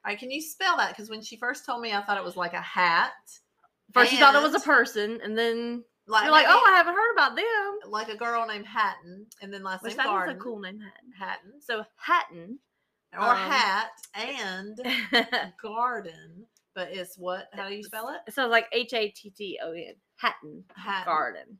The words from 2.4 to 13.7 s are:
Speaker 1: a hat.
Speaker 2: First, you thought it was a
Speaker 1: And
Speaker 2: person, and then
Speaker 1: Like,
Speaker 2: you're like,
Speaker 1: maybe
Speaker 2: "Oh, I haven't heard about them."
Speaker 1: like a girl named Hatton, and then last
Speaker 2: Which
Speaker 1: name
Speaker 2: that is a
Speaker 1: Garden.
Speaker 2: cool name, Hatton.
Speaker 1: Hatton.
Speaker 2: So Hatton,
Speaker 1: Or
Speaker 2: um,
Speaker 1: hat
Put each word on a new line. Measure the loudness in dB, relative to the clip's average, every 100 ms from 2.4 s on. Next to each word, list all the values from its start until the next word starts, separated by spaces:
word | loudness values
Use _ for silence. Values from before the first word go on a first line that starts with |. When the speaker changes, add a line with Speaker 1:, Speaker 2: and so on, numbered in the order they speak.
| -6
Speaker 1:
a | -6
hat. | -6 2 4 4 2 -4 -20 -20 _ _ _ _ _
Speaker 2:
First, | 4 6
you | 8
thought | 8
it | 8
was | 4
a | 0
Speaker 1:
And |
Speaker 2:
person, | 4 4 4 -2 -4 -6
and | -6 -2
then | 0 0 -4 -8 -12 _ 0
Speaker 1:
Like, | 2
Speaker 2:
you're | 8
like, | 8 8
Speaker 1:
maybe | 8
Speaker 2:
"Oh, | 8
I | 8
haven't | 6
heard | 2 2
about | 4 2 2
them." | -2 -2 -2 -8 -8
Speaker 1:
like | -8 -8
a | -6
girl | -4 -2 -4
named | -6 -6
Hatton, | -2 -2 -2 -16 -20 -20 -18
and | -14
then | -12
last | -10 -8
Speaker 2:
Which | -8
Speaker 1:
name | -4
Speaker 2:
that |
is | -2
a |
Speaker 1:
Garden. | 0 -2 -6
Speaker 2:
cool | -12 -12
name, | -12 -14
Hatton. | -20 -20 -20
Speaker 1:
Hatton. | -14 -10 -10 -14 -20
Speaker 2:
So | -8 -8 -8 _
Hatton, | 0 0 0 -14 -16 -18 _ _ _ _ _
Speaker 1:
Or | -4 0
Speaker 2:
um, | 0 0
Speaker 1:
hat | 0 2